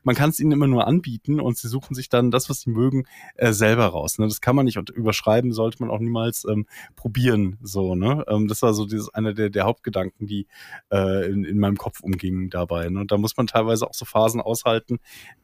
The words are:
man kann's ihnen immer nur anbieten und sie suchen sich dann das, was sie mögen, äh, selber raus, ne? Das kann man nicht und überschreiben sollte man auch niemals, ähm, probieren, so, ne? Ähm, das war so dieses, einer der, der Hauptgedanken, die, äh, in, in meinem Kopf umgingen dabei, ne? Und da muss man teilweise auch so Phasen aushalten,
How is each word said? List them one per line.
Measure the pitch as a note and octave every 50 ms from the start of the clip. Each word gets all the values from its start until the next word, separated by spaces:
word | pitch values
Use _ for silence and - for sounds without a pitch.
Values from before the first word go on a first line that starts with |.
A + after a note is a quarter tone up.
| -
man | C3 A#2+
kann's | B2+ C#3+ D#3 D#3 -
ihnen | D3 D#3 D3
immer | C#3+ D3 C3+
nur | C3 B2+ -
anbieten | - D#3+ F3+ E3+ C3 A#2 A2 - - D3 D3+
und | C3+ B2+ A#2 -
sie | - A#2
suchen | A#2 C3+ - - C3+
sich | B2 C3 -
dann | - A#2+ B2 B2
das, | A#2 C3 - -
was | C#3 - -
sie | B2
mögen, | A2+ A2 A#2+ C3 C3 C3+ C3 - - - - - -
äh, | - A#2 A#2 G#2+
selber | G2+ A2 G#2+ A2 A#2+ A2+ F#2
raus, | E2+ D#2+ D2 F#2+ - -
ne? | G#2+
Das | G#2+ G#2 -
kann | - B2 B2+
man | C#3+ C3+
nicht | B2 - G#2
und | F2 -
überschreiben | - - A2 G#2+ G2+ - - A2 G#2+ A#2+ B2 B2 A2+
sollte | A2 A2+ A2+ A2+ - A#2+
man | A2+
auch | A2 G#2+
niemals, | A2+ A#2 A#2 A2+ A2+ A#2 - - - A2
ähm, | G#2+ G#2 G#2 - - - - - _
probieren, | - - A#2 G#2+ B2+ B2 B2+ A2+ G#2 G2+ F#2 F#2+ A2
so, | - G2+ G2 G2+ F#2+ F#2 F#2
ne? | F2+ F#2+ A#2 C#3+ D3+ - -
Ähm, | G#2+ G#2 G#2+ G#2
das | A2 - -
war | A#2 G#2+
so | G#2+ G#2+
dieses, | G2+ A2 G#2+ G2 - -
einer | A2 G#2+ A2 G2+
der, | A2 G#2+ G#2
der | G2 G#2 F#2+
Hauptgedanken, | G#2 B2 - - A#2+ G#2 G2 F#2 F#2 - - G#2+ G#2
die, | G#2 G2+ G2 - _ - - - - - - _ G2+
äh, | G2 F#2+ F#2+ F#2+ G2 F#2 F#2
in, | G2 G2+ F#2+
in | D#2 F#2+ G#2
meinem | G2+ G2 G2+
Kopf | - - - - - -
umgingen | F#2+ F#2 F2+ - F#2 F#2 F#2 F#2+ F#2
dabei, | - F2 F2 E2+ E2+ E2+ E2+ F2
ne? | F#2 G2
Und | G2+ G2+
da | G#2 G2+
muss | G#2+ A2 -
man | - B2 G#2+
teilweise | - A#2 A2 A2+ A2+ A2 A2+
auch | - -
so | - A#2
Phasen | - - A2 A2 A2 A2 A#2+
aushalten, | - A2 A2+ - - A#2+ A2+ A2+ - - B2 A#2 - - - - - - - _